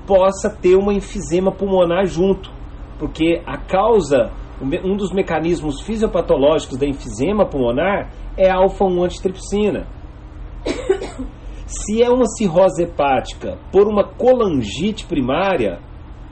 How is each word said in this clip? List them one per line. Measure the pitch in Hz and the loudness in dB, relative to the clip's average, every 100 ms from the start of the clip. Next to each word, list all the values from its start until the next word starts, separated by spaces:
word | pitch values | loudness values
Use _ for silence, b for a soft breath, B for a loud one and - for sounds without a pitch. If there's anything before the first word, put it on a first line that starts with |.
| - | -2
possa | 196 190 190 208 | 2 2 2 -4
ter | - 180 185 | 0 4 4
uma | 196 | 4
enfisema | 202 190 214 139 170 190 | 0 -2 -8 -2 0 0
pulmonar | 190 196 190 175 170 196 | -2 0 2 4 2 0
junto, | 156 190 185 - - - - - - | 2 2 0 -4 -16 -16 -14 -16 -8
porque | 147 - 165 165 | -8 -2 0 0
a | - 135 | -2 -10
causa, | - 185 214 226 147 139 107 - - - | -2 0 4 4 4 2 2 -2 -14 -8
um | 131 170 185 202 | -4 -4 -2 -2
dos | 196 | -2
mecanismos | 185 175 160 165 165 151 139 | -2 0 0 0 -2 -2 -6
fisiopatológicos | - 220 214 180 - 156 139 160 - 131 | -6 -2 0 0 2 4 6 4 0 -4
da | 143 | -2
enfisema | 135 131 104 147 208 | -2 -8 -4 -2 2
pulmonar | 185 143 120 123 180 196 - B B | 0 2 0 2 0 -2 -4 B B
é | - 190 | 2 4
a | 185 | 6
alfa | 190 190 196 | 2 4 2
um | 180 | 2
antitripsina. | 175 - 190 185 - 202 208 123 - - - - - - - - | 0 0 -4 -4 -4 0 0 -2 -8 -14 -16 -18 -18 -16 -14 -10
<coughs> | - 415 - 381 - - 254 - - - - | -8 -6 -2 -2 -2 -10 -12 -12 -16 -14 -12
Se | - - 214 | -10 -4 2
é | 240 | 4
uma | 247 226 | 4 2
cirrose | - 202 160 190 165 | 0 0 4 4 4
hepática | 170 - 143 127 - - 104 87 - | -4 0 2 2 0 -10 -10 -10 0
por | 180 208 | 4 4
uma | 208 | 4
colangite | 190 - 240 254 214 147 107 113 190 214 | 0 2 4 4 4 0 -2 -2 -4 -4
primária, | - 165 123 147 196 175 107 85 - - - - - | -4 -2 0 0 2 2 0 -4 -14 -18 -18 -18 -18